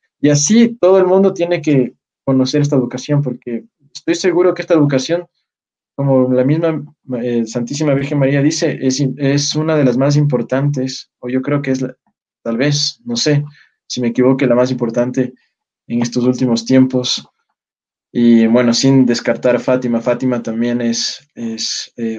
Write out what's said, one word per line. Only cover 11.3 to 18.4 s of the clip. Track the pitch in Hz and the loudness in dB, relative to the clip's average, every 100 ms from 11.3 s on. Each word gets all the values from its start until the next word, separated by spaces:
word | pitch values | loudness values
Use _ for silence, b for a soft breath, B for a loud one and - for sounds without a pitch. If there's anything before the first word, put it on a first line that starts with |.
| 131 | -4
creo | 131 143 | -2 -2
que | 139 | -2
es | 131 | -4
la, | 127 - _ _ _ _ | -6 -10 _ _ _ _
tal | 117 113 | -6 -2
vez, | 147 143 - - | 0 -2 -4 -8
no | 120 117 | -8 -2
sé | 156 147 147 B B B - | 0 0 -2 B B B -12
si | 127 | -6
me | 120 | -2
equivoque, | 123 131 131 131 | 2 2 2 2
la | 120 | 2
más | 127 | 0
importante | 123 117 120 123 131 127 b b _ _ _ - | -2 -2 -2 -2 -2 -4 b b _ _ _ -8
en | 117 | -4
estos | 117 123 123 | -2 0 -2
últimos | 123 127 117 - | 0 0 -2 2
tiempos. | 131 131 127 123 - - _ _ _ _ _ _ _ _ | 2 4 0 -4 -6 -10 _ _ _ _ _ _ _ _
Y | 117 120 117 | 2 4 6